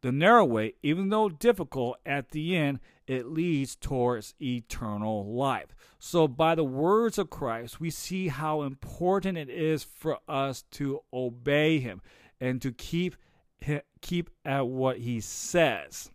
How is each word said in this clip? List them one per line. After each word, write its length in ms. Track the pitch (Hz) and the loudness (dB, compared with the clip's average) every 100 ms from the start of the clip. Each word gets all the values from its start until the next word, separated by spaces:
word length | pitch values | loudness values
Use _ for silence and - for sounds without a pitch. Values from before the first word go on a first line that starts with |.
The 120 | 127 | 0
narrow 320 | 135 175 233 170 | 4 8 8 8
way, 300 | 113 110 - | 4 0 -2
even 280 | 135 165 196 | 0 0 2
though 180 | 214 214 | 2 2
difficult, 680 | 151 233 233 151 131 120 - - | 2 2 2 0 -2 -4 -4 -4
at 240 | 143 139 | -4 -4
the 260 | 156 160 180 | -6 -2 0
end, 240 | 147 135 - _ - | 0 -2 -10 _ -4
it 200 | 131 120 | -4 -2
leads 500 | 160 175 151 135 - | -2 0 0 -2 -6
towards 600 | - 135 123 120 - - | -4 0 0 0 -6 -8
eternal 840 | 131 123 113 - 113 104 107 107 101 120 | -4 -4 -6 -8 -4 -4 -2 -4 -4 -2
life. 400 | 135 117 71 - - _ | 0 -2 -6 -20 -20 _
So 300 | - 175 156 | -2 2 2
by 260 | 123 160 165 | 4 2 4
the 80 | |
words 540 | 143 131 165 208 233 - | 0 2 4 4 4 0
of 120 | 175 | -4
Christ, 520 | - 135 113 117 - | -4 -4 -4 -8 -8
we 80 | 165 | -6
see 400 | - - 185 185 | -6 -6 -4 -2
how 320 | 135 156 156 | -2 -2 -2
important 760 | 143 135 - - 180 196 190 175 | -2 -6 -14 -2 2 2 0 -4
it 120 | 143 | -8
is 340 | 147 156 156 | -2 0 0
for 360 | - - 160 135 - | -4 -8 -4 -4 -4
us 360 | 139 135 127 - | -2 -2 -4 -12
to 300 | - 143 139 _ | -6 -4 -4 _
obey 680 | 127 127 123 120 143 156 160 | -4 -4 -4 2 4 4 2
him 220 | 123 95 - - - _ | 0 -10 -18 -20 -20 _
and 220 | 127 131 | -2 -2
to 100 | 131 | -4
keep, 460 | 117 - 165 180 - _ _ _ _ - 147 - _ | -6 -6 -2 -2 -6 _ _ _ _ -4 -4 -4 _
keep 300 | - 175 165 - - | -4 -4 -4 -10 -2
at 220 | 139 123 | 0 0
what 320 | 131 131 123 | 0 0 0
he 200 | 120 117 | -4 -4
says. 920 | 104 - - 175 156 101 69 - - | -6 -10 -2 4 4 2 -6 -14 -16